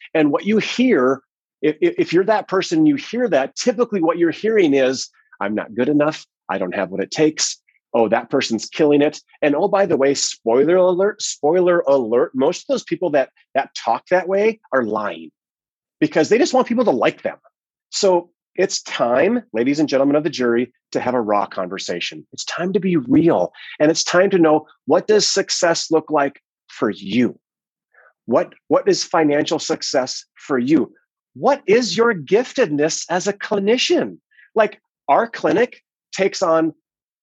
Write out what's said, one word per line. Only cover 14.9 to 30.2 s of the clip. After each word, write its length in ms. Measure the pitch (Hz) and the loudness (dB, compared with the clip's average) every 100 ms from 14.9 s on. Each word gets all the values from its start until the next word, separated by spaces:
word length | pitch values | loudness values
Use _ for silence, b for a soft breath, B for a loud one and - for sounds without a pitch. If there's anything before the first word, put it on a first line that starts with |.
| 107 101 82 80 _ _ _ _ _ _ - | -4 -6 -10 -16 _ _ _ _ _ _ -6
because 300 | 151 175 147 | -2 0 0
they 80 | 226 | 2
just 160 | 339 | 2
want 140 | 262 - | 0 0
people 180 | 247 214 | 0 0
to 60 | |
like 320 | 127 135 - | 2 0 -2
them. 140 | - - _ _ _ _ _ | -10 -10 _ _ _ _ _
So 400 | - 196 175 175 _ _ - | -2 2 2 -2 _ _ -4
it's 280 | 190 - | -4 -4
time, 580 | - - 120 127 180 240 - | -8 -4 0 2 2 0 -4
ladies 280 | 110 123 143 | -2 -2 0
and 100 | 147 | 0
gentlemen 260 | 135 139 147 | 2 2 0
of 80 | |
the 60 | 156 | -2
jury, 420 | 127 120 117 123 _ _ | -2 0 0 -2 _ _
to 80 | 131 | -6
have 160 | 123 123 | -2 -2
a 60 | |
raw 260 | 107 101 98 | 0 0 -2
conversation. 760 | - 87 95 - 87 - 78 - | -6 -8 -8 -8 -8 -8 -12 -20
It's 120 | - - | -16 -12
time 260 | - 175 | -6 -4
to 60 | 190 | -2
be 180 | 185 170 | 0 0
real. 540 | 120 156 165 107 87 B B B | 2 2 4 2 -2 B B B
And 100 | 151 | 0
it's 140 | 156 | 2
time 260 | - 175 196 | 0 2 4
to 80 | 185 | 4
know, 300 | 160 151 b b - | 4 2 b b 0
what 220 | 165 - | 0 4
does 200 | 214 - | 2 2
success 640 | 202 180 - 175 170 - | -2 -4 0 0 0 0
look 220 | 156 156 | -2 0
like 280 | 151 139 - _ _ _ | -2 -2 -6 _ _ _
for 240 | - 117 | -4 -4
you? 480 | 95 101 117 110 - _ _ _ _ _ b b b - | -4 -2 0 0 -2 _ _ _ _ _ b b b -2
What, 280 | 139 - _ - | -2 -2 _ -2
what 200 | 170 196 | 0 2
is 160 | 180 | -2
financial 540 | - 175 151 147 156 156 | 0 0 2 2 -2 -4
success 680 | - - - 143 127 - | -4 -6 -4 -4 -4 -8